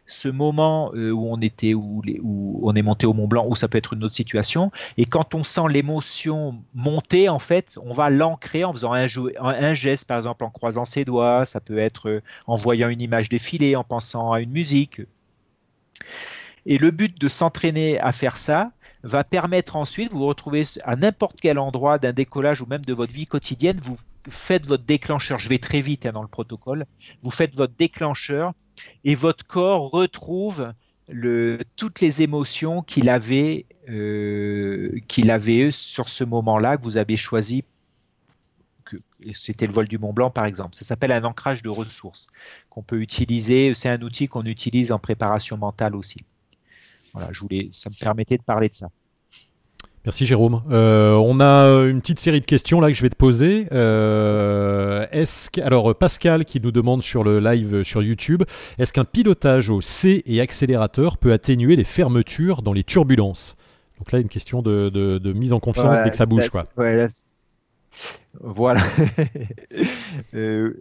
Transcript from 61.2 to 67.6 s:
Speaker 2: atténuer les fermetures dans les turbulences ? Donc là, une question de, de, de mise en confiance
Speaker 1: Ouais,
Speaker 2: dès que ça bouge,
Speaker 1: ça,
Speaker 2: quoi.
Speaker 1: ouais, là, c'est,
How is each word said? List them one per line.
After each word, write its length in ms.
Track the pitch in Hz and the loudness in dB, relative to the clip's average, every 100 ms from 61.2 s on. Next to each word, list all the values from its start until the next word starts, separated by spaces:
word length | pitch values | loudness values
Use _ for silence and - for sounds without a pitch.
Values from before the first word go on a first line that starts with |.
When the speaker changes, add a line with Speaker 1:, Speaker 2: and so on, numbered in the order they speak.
| 123 | 4
Speaker 2:
atténuer 440 | 113 - 123 123 170 | 4 4 4 6 6
les 80 | |
fermetures 760 | - - 131 120 - - 175 156 | 4 2 2 2 0 0 0 0
dans 100 | 104 | 0
les 120 | 98 | -2
turbulences ? 720 | - 180 139 127 98 92 - - _ _ _ - | 2 2 4 4 2 -2 -12 -16 _ _ _ -18
Donc 140 | 98 | -2
là, 80 | 123 | 0
une 80 | 110 | 0
question 340 | - - 123 | -4 -6 -4
de, 260 | 110 104 101 | 0 0 0
de, 300 | 98 98 95 | 0 0 -2
de 140 | 98 | -2
mise 200 | 101 127 | -2 0
en 80 | 117 | 0
confiance 380 | 120 - 120 117 | 0 0 2 4
Speaker 1:
Ouais, 60 | |
Speaker 2:
dès 60 | 113 | 2
que 60 | 110 | 2
ça 100 | 113 | 4
bouge, 180 | 113 | 4
Speaker 1:
ça, 40 | 117 | 2
Speaker 2:
quoi. 180 | 92 - 123 | -2 -6 -2
Speaker 1:
ouais, 200 | 117 113 | 2 2
là, 120 | 117 | 0
c'est, 160 | - _ _ _ _ | -2 _ _ _ _